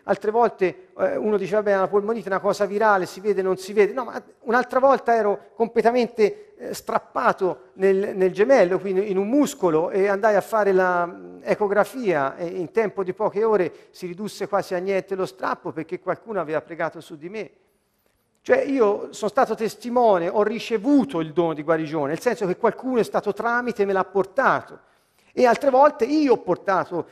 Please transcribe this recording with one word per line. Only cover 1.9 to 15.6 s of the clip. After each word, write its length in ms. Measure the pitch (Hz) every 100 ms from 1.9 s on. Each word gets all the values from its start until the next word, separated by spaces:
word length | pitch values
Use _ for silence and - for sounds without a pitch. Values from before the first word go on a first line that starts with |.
| 202 202 233 185
è 20 |
una 100 | 190
cosa 240 | 185 190 202
virale, 400 | 202 220 202 170
si 140 | -
vede, 220 | 208 190
non 160 | 190 185
si 160 | 196
vede". 200 | 214 202
No, 120 | 247 233
ma 160 | 254 - _
un'altra 380 | 269 233 247 254
volta 360 | 269 254 - 226
ero 360 | 208 196 - -
completamente, 1000 | 226 233 220 247 233 - 202 - - -
eh, 160 | -
strappato 960 | - - 226 - - 240 175 185 151 -
nel, 400 | - 190 190 208 202
nel 180 | 185
gemello, 460 | 170 220 269 180 180
quindi 300 | 196 185 214
in 80 | 185
un 120 | 202
muscolo, 640 | 285 277 - 180 156 180
e 160 | 202 202
andai 280 | 196 214 202
a 60 |
fare 300 | - 220 202
la, 340 | 185 185 180 175
mm, 360 | 190 - -
ecografia 920 | - 185 208 208 190 262 226 156 135 -
e 100 | 175
in 240 | 190 160
tempo 320 | 220 214 196
di 100 | 180
poche 300 | 180 208 190
ore 280 | 226 208 160 - -
si 160 | - 180
ridusse 400 | 175 208 - 190
quasi 260 | 202 -
a 60 | 180
niente 360 | 185 190 185 190
lo 100 | 185
strappo 460 | - - -